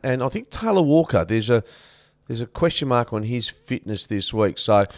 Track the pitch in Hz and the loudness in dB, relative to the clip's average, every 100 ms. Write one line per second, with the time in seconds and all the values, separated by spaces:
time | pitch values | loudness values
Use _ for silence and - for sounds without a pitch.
0 | 131 131 127 208 254 - 226 196 151 156 | -4 -2 -2 -6 -10 -6 0 2 4 4
1 | 165 95 82 110 107 117 - - - _ | 4 0 2 0 2 0 0 -12 -20 _
2 | _ _ - 117 120 - 170 - 139 123 | _ _ -12 -10 -10 -2 -2 0 0 0
3 | 120 110 107 120 110 - - 131 - 104 | 0 -4 -4 -4 -6 -10 -8 -8 -6 -8
4 | - 104 - 110 101 - - 104 101 | -4 -4 -2 0 0 0 2 4 2